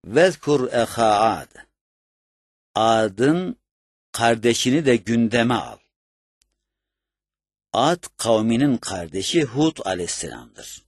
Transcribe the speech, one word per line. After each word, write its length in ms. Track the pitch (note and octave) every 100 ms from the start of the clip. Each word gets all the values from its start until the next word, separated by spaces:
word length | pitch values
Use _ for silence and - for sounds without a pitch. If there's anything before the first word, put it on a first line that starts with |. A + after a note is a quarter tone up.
Vezkur 680 | E2+ B2 F#3 - - C#3+ B2+
eha 460 | A#2+ A2+ A#2 A2+ G#2
Ad. 280 | A2+ F#2 - - - _ _ _ _ _ _ _ _ _ _
Ad'ın 800 | - A2+ A2+ A2 G2 C3+ E3+ F#3 - _ _ _ _ _
kardeşini 720 | - A#2 A2+ A#2 A#2 B2+ C#3+
de 100 | C#3+
gündeme 580 | A#2 - A#2 A#2 A#2+ A#2
al. 240 | A#2 - - _ _ _ _ _ _ _ _ _ _ _ _ _ _ _ _ _ _ _
Ad 300 | G#2 C#3 F3 - -
kavminin 600 | A#2 A2 A2+ A#2 C#3+ A#2+
kardeşi 680 | - F#2+ E2+ F#2+ F#2+ E3+
Hud 340 | C#3 A#2+ D#3 -
aleyhisselamdır. 1000 | G2 F2+ E2+ - - A#1+ A#1+ - - -